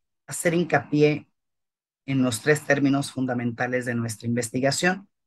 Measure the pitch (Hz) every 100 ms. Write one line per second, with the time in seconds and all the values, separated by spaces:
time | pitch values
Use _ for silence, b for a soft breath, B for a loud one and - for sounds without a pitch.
0 | _ _ - - 175 170 170 147 - 147
1 | 151 147 - _ _ _ _ _ _ _
2 | - 135 127 120 147 151 - 139 139 139
3 | 139 131 127 123 120 117 123 127 123 117
4 | 117 110 117 120 117 131 135 139 180 190
5 | - _